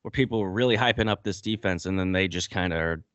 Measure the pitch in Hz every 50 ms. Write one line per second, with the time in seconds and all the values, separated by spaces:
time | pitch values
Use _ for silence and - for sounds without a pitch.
0 | _ 107 107 135 131 113 117 110 101 92 92 110 123 127 113 104 127 120 110 117
1 | 110 107 104 - _ 104 92 - - 107 110 104 - 98 90 85 - 92 95 95
2 | 92 92 92 92 95 90 87 90 - - - 101 90 90 82 80 82 82 82 82
3 | - _